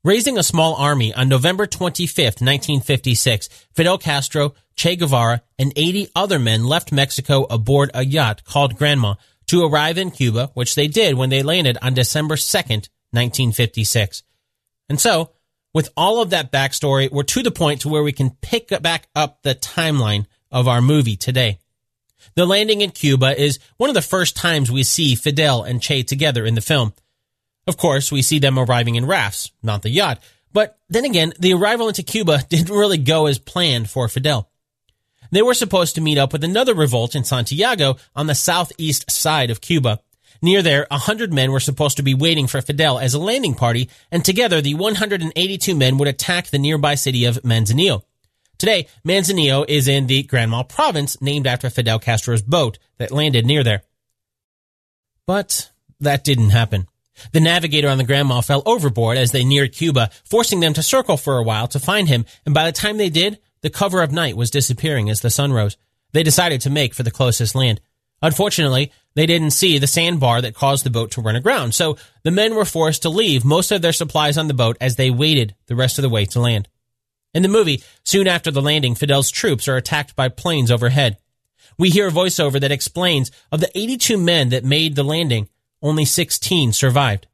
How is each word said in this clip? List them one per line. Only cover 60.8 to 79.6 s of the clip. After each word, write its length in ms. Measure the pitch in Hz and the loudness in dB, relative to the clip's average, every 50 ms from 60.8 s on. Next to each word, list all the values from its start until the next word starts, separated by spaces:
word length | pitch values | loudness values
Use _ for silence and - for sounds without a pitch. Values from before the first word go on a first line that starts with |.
circle 340 | 160 - - 262 254 - 175 | -2 0 0 0 2 0 -2
for 220 | 131 - 147 135 123 | -2 0 -2 0 0
a 60 | 113 | 0
while 240 | 113 110 107 117 123 | 0 0 -2 -4 -4
to 100 | - 139 | -4 -4
find 300 | - - 196 208 196 156 | -2 0 0 0 2 2
him, 180 | 131 117 113 - - _ _ | 2 2 0 -4 -10 _ _
and 80 | 151 | 0
by 140 | 143 156 160 | 2 2 2
the 60 | 170 | 0
time 240 | - - - 208 214 | -2 -2 -4 -4 -2
they 120 | 214 208 180 | 0 -2 0
did, 300 | 147 160 180 208 208 _ _ _ _ _ | 2 0 0 0 -2 _ _ _ _ _
the 100 | - 156 | -6 -6
cover 320 | - - 202 196 180 185 | -2 -2 -2 0 2 0
of 80 | 170 147 | 0 0
night 260 | 143 170 165 135 101 | 0 -2 -2 -2 -2
was 140 | 113 120 113 | -2 -4 -2
disappearing 580 | - 143 131 - 123 - - 160 147 123 104 107 | 0 -2 -2 -2 -2 -2 -2 -2 -2 0 0 -2
as 120 | 107 - | -2 -2
the 100 | - 120 | -2 -2
sun 220 | - - 143 143 | 0 0 0 0
rose. 240 | 131 113 107 101 - _ _ _ _ _ _ _ | 2 0 0 -2 -4 _ _ _ _ _ _ _
They 120 | - 151 165 | -2 0 2
decided 360 | 156 - - 180 175 151 127 | 4 4 4 2 2 0 -2
to 80 | - 139 | -2 -2
make 220 | 139 151 143 117 | 0 0 -2 -2
for 120 | - - 123 | -2 -4 -6
the 80 | 113 | -6
closest 420 | - - 135 123 113 - 120 104 - | -2 0 0 0 2 0 -2 -2 0
land. 260 | 131 131 120 107 - _ _ _ _ _ _ _ _ | 0 0 0 0 -2 _ _ _ _ _ _ _ _
Unfortunately, 720 | - 165 147 - 202 208 - - 156 139 127 131 143 139 _ _ _ _ _ | -2 -2 2 2 0 0 0 0 0 2 2 0 -2 -2 _ _ _ _ _
they 120 | 147 160 | 0 2
didn't 260 | 165 170 170 160 151 | 2 2 2 2 0
see 260 | - - 190 185 156 139 | 0 2 2 2 2 2
the 80 | 139 | 0
sandbar 540 | 135 - 165 165 170 175 156 131 120 117 120 | 0 0 0 0 0 0 2 2 2 2 0
that 160 | 123 113 107 | -2 -4 -6
caused 280 | - 139 139 139 135 - | -2 0 0 0 0 -2
the 60 | 127 | -2
boat 220 | 113 113 117 - | -2 -4 -4 -4
to 80 | - 127 | -6 -6
run 160 | 110 110 110 | -2 -2 -2
aground, 360 | 120 135 214 277 226 135 113 110 | 0 0 0 0 0 -2 -2 -2
so 200 | - 175 156 147 - - _ _ _ _ | -2 -2 -2 -4 -6 -12 _ _ _ _
the 80 | 156 | -2
men 240 | 175 196 214 220 226 | 0 2 0 0 0
were 80 | 214 202 | -2 -2
forced 380 | - - 165 160 160 151 - | -2 0 0 0 0 0 -2
to 80 | - 170 | -4 -2
leave 340 | 156 202 233 196 143 131 113 | 0 0 0 2 2 2 2
most 260 | 135 151 180 180 - | 2 2 2 2 0
of 100 | 214 190 | 0 0
their 120 | 170 170 | 0 0
supplies 440 | 160 - 170 147 - 156 151 147 143 | 0 0 -4 -2 -2 0 0 0 0
on 120 | 160 156 151 | 0 -2 -2
the 40 | |
boat 240 | 139 127 120 113 117 - | 0 0 0 0 0 -2
as 160 | 123 131 120 | -2 -2 0
they 120 | - 131 131 | 0 0 0
waded 460 | 123 120 147 156 160 139 117 101 - _ _ | 2 2 2 2 2 2 0 -2 -6 _ _
the 100 | _ 120 | _ -2
rest 220 | 120 131 123 - - | -2 -2 -2 0 0
of 40 | |
the 60 | 139 131 | -2 0
way 160 | 117 107 101 | 0 0 -2
to 160 | 95 - 123 | 0 0 0
land. 280 | 120 120 117 104 101 _ _ _ _ _ _ _ _ _ _ _ _ _ | 0 0 0 -2 -4 _ _ _ _ _ _ _ _ _ _ _ _ _
In 120 | - 160 185 | -2 0 0
the 40 | 190 | 4
movie, 360 | 202 226 208 160 139 - - - _ _ | 4 2 2 2 0 -4 -6 -16 _ _
soon 240 | _ - - 196 196 | _ 0 2 2 2
after 240 | 190 175 165 - 165 | 2 0 0 -2 -2
the 100 | 139 139 | -2 0
landing, 360 | 139 147 151 156 139 123 117 | 0 2 0 2 0 0 -2
Fidel's 340 | - 147 147 143 139 131 - | -2 0 0 2 2 0 -2
troops 380 | - - - 220 143 110 | -4 -2 0 0 0 0